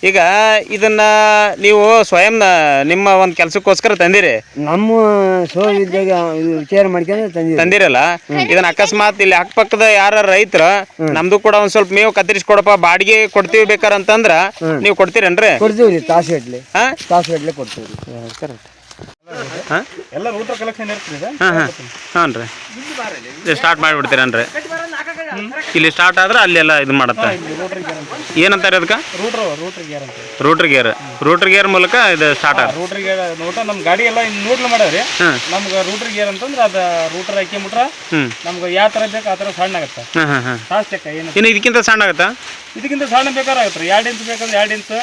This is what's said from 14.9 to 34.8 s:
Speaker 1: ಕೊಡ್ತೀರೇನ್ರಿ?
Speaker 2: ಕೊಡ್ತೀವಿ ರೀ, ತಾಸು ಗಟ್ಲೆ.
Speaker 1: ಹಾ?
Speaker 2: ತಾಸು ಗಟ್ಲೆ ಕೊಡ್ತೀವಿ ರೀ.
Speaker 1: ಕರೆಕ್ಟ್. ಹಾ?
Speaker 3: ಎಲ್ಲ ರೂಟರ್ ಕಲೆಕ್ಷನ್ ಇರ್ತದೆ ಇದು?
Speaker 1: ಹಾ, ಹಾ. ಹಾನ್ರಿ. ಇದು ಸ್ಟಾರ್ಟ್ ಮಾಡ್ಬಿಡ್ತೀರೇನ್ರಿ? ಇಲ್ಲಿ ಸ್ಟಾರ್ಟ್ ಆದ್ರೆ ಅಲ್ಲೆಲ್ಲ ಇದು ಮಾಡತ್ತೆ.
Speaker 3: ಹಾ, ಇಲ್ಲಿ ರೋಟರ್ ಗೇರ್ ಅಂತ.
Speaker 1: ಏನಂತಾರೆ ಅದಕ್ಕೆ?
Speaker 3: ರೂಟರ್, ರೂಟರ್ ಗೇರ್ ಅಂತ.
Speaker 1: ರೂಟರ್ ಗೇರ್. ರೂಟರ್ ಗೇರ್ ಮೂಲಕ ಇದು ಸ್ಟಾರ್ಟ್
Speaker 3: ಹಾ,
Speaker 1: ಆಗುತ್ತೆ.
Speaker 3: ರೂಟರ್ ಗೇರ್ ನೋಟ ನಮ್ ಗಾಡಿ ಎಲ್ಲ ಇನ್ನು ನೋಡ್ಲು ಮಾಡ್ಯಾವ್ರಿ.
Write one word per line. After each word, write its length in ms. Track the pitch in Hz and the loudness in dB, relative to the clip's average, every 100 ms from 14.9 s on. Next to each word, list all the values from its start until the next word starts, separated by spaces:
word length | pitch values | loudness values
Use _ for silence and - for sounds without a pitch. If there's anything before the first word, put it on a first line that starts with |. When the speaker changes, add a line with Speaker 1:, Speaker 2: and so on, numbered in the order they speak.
Speaker 1:
ಕೊಡ್ತೀರೇನ್ರಿ? 640 | 202 185 202 190 180 220 135 | 0 0 0 0 2 2 4
Speaker 2:
ಕೊಡ್ತೀವಿ 320 | 214 214 233 | 0 4 4
ರೀ, 100 | 170 | 4
ತಾಸು 320 | 156 165 156 | 2 0 2
ಗಟ್ಲೆ. 260 | 165 120 123 | -4 -6 -14
Speaker 1:
ಹಾ? 360 | 131 185 247 - - | -6 -2 -2 -4 0
Speaker 2:
ತಾಸು 240 | 175 170 | 0 0
ಗಟ್ಲೆ 200 | 165 151 | -6 -6
ಕೊಡ್ತೀವಿ 340 | 151 120 - 107 | -8 -12 -12 -14
ರೀ. 420 | 104 - 120 117 120 | -16 -16 -16 -16 -14
Speaker 1:
ಕರೆಕ್ಟ್. 260 | 151 117 _ _ _ - - - 165 247 233 170 - | -14 -16 _ _ _ -20 -20 -20 _ -14 -12 -14 -6
ಹಾ? 160 | 156 269 170 - | -6 -6 -18 -16
Speaker 3:
ಎಲ್ಲ 180 | 139 220 | -10 -8
ರೂಟರ್ 280 | 208 220 247 | -8 -10 -8
ಕಲೆಕ್ಷನ್ 320 | 220 220 214 | -8 -10 -12
ಇರ್ತದೆ 260 | 208 - 147 | -12 -12 -10
ಇದು? 100 | 190 | -10
Speaker 1:
ಹಾ, 340 | 285 185 165 | -2 0 0
ಹಾ. 80 | 147 - 123 - - | -4 -6 -18 -18 -8
ಹಾನ್ರಿ. 280 | 175 165 117 117 - - 214 277 277 220 151 120 131 | -2 -2 -2 -10 -14 -18 -18 -16 -12 -12 -12 -16 -12
ಇದು 100 | - | -4
ಸ್ಟಾರ್ಟ್ 260 | 151 165 165 | -2 0 0
ಮಾಡ್ಬಿಡ್ತೀರೇನ್ರಿ? 640 | 156 151 131 135 127 113 117 294 311 330 330 302 311 320 320 196 214 285 302 | 0 0 0 0 2 0 -4 -8 -10 -12 -10 -12 -12 -12 -12 -12 -12 -12 -6
ಇಲ್ಲಿ 160 | - 160 | 0 0
ಸ್ಟಾರ್ಟ್ 280 | 151 180 180 | 2 0 2
ಆದ್ರೆ 200 | 185 233 | 2 4
ಅಲ್ಲೆಲ್ಲ 400 | 196 170 156 151 | 4 4 4 2
ಇದು 140 | 139 | 2
ಮಾಡತ್ತೆ. 300 | 139 127 110 | 0 0 0
Speaker 3:
ಹಾ, 100 | 113 | -2
ಇಲ್ಲಿ 220 | 185 160 | -4 -8
ರೋಟರ್ 240 | 156 180 185 | -10 -8 -10
ಗೇರ್ 200 | 175 160 | -10 -12
ಅಂತ. 400 | 143 - 151 - | -12 -14 -8 0
Speaker 1:
ಏನಂತಾರೆ 380 | 180 196 190 185 | 2 2 2 0
ಅದಕ್ಕೆ? 460 | 170 220 320 180 | 0 -4 -4 -8
Speaker 3:
ರೂಟರ್, 380 | 214 226 202 147 | -8 -6 -6 -6
ರೂಟರ್ 280 | 170 180 156 | -10 -14 -14
ಗೇರ್ 140 | 147 | -14
ಅಂತ. 400 | 139 - - - | -14 -16 -16 -2
Speaker 1:
ರೂಟರ್ 240 | 139 160 165 | 0 2 2
ಗೇರ್. 580 | 139 117 110 135 123 | 2 2 -2 -10 -4
ರೂಟರ್ 240 | 147 170 196 | 0 4 4
ಗೇರ್ 200 | 196 196 | 4 4
ಮೂಲಕ 260 | 190 180 240 220 | 2 2 2 2
ಇದು 200 | 165 151 | 2 2
ಸ್ಟಾರ್ಟ್ 240 | 139 151 139 | 2 0 0
Speaker 3:
ಹಾ, 60 | |
Speaker 1:
ಆಗುತ್ತೆ. 180 | 127 143 | 0 -2
Speaker 3:
ರೂಟರ್ 160 | 180 196 | -8 -8
ಗೇರ್ 400 | 190 190 180 160 | -4 -4 -4 -6
ನೋಟ 200 | 170 180 | -8 -6
ನಮ್ 240 | 214 202 | -6 -4
ಗಾಡಿ 220 | 165 185 | -2 0
ಎಲ್ಲ 140 | 233 220 | 0 -2
ಇನ್ನು 300 | 226 208 202 | -4 -4 -4
ನೋಡ್ಲು 200 | 247 247 | -2 0
ಮಾಡ್ಯಾವ್ರಿ. 300 | 233 | 0